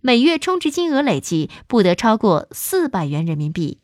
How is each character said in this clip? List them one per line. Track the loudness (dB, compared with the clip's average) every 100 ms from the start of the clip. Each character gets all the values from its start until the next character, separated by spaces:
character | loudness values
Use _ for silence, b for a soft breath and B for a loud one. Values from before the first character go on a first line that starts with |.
每 | 4 4
月 | 4 2
充 | -2 -2
值 | -2
金 | -2 0
额 | 0
累 | 0 -2
计 | -2 -4 -4 B -2
不 | 2
得 | 2
超 | 2 2 2
过 | 2 0 -2
四 | -12 -4 -2 -2
百 | -2
元 | -4 -4 -2
人 | -4
民 | -4
币。 | -4 -6 -8